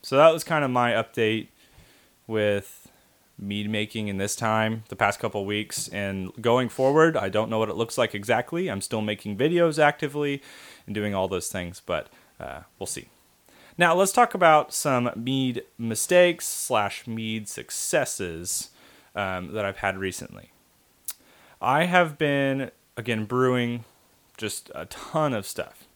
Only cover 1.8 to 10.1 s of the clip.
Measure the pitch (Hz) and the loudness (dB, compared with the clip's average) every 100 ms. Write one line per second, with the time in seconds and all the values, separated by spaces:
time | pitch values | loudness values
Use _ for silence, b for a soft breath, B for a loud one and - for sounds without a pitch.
1.8 | b b b b - 110 104 101 - - | b b b b -6 0 2 0 -4 -20
2.8 | - b b b b - 101 101 104 107 | -20 b b b b -12 -6 -4 -2 -2
3.8 | 107 113 104 98 101 - 113 110 110 113 | -4 -4 -6 -4 -4 -2 0 2 0 -2
4.8 | 110 - 101 - 113 104 98 104 104 - | -8 0 0 0 -4 -4 -4 -4 -4 -8
5.8 | - 101 98 98 92 - 117 123 120 - | -8 -6 -4 -4 -8 -2 2 2 2 0
6.8 | 131 151 165 151 98 104 110 110 110 90 | 4 6 4 4 0 -2 0 0 0 -2
7.8 | 113 - 117 104 101 117 - 170 185 101 | -4 0 -2 -2 0 0 0 -6 -4 -6
8.8 | - 113 107 107 110 101 147 175 170 151 | -4 -4 -4 -4 -6 0 2 4 2 4
9.8 | 151 151 147 | 4 4 -6